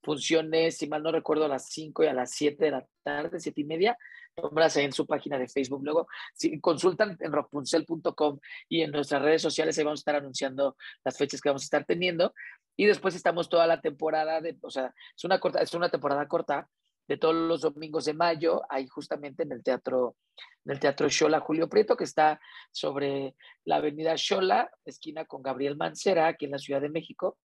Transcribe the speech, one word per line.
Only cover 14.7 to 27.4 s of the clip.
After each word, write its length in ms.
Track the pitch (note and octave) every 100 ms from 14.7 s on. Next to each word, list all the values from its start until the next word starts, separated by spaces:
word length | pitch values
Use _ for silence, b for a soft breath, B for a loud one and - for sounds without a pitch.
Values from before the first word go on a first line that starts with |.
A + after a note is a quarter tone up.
sea, 240 | C3+ B2+ B B -
es 80 |
una 140 | F3 F#3
corta, 220 | F3+ -
es 120 | D#3+
una 160 | E3+ F3
temporada 360 | D3+ C#3 C#3 D3
corta 420 | E3 - C#3+ - _ _ _ -
de 80 | D3
todos 180 | D#3+
los 260 | E3 E3 E3
domingos 440 | D#3 D3 D#3 D3+
de 100 | C#3
mayo, 480 | D3+ E3+ E3 E3 F3 -
ahí 180 | C3+ C3
justamente 560 | - C#3+ D#3 C#3+ C3+
en 100 | D#3
el 100 | B2
teatro, 540 | C3 B2 - B2+ A#2+ _ _ B B B
en 80 | -
el 80 | C#3
Teatro 300 | C#3+ C#3 D3+
Xola 300 | - D#3 D#3
Julio 280 | - D#3+ D#3+
Prieto, 280 | D#3 - -
que 80 |
está 360 | - - D#3 D3+ B B B
sobre 640 | - D3+ C#3 C#3 C#3 C3+ _ B B
la 120 | - D3+
avenida 400 | D3+ D3 D#3+ D#3+
Xola, 540 | - G3+ F#3 G#3+ B3+ _
esquina 400 | - - D#3+ D3+
con 180 | D#3+ C#3+
Gabriel 340 | C3+ B2+ C#3+ D3
Mancera, 520 | E3 D#3 G3+ F3 D#3+
aquí 160 | D#3+
en 80 | C#3+
la 60 | C#3
Ciudad 220 | C#3 C#3
de 80 | D3
México. 500 | D#3+ D3+ - F#3 -